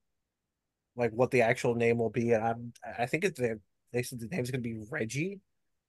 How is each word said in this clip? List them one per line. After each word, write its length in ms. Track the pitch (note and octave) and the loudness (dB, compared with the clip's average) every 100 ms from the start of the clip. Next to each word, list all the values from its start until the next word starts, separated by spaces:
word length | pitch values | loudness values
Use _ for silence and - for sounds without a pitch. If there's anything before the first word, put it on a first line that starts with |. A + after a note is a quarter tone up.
| _ _ _ _ _ _ _ _ _ A#2+ | _ _ _ _ _ _ _ _ _ -2
like, 140 | A#2+ | -2
what 180 | A2 B2 | 2 4
the 120 | B2+ | 6
actual 320 | A2+ B2 B2 | 4 4 2
name 220 | A#2 A#2 A#2 | 4 4 4
will 120 | A2 | 0
be, 220 | A#2+ A#2 | 0 2
and 120 | A2 | 4
I'm, 280 | A2+ A#2 A#2+ - A#2 - | 2 -2 -8 -12 -12 -6
I 80 | A#2 | -2
think 180 | D#3 | 0
it's, 160 | F#3+ D#3 | 0 0
they, 140 | A#2+ A2 - _ _ | -2 -2 -12 _ _
they 100 | A#2+ | -4
said 180 | A#2+ A#2+ | -4 -8
the 80 | A2+ | -6
name's 220 | C3 B2 | -4 -4
gonna 100 | C3 | -4
be 160 | A#2 A2 G#2+ | -6 -8 -8
Reggie. 500 | D3+ A2+ B2+ F#3 G3 _ _ _ _ | -6 -4 -2 -4 -6 _ _ _ _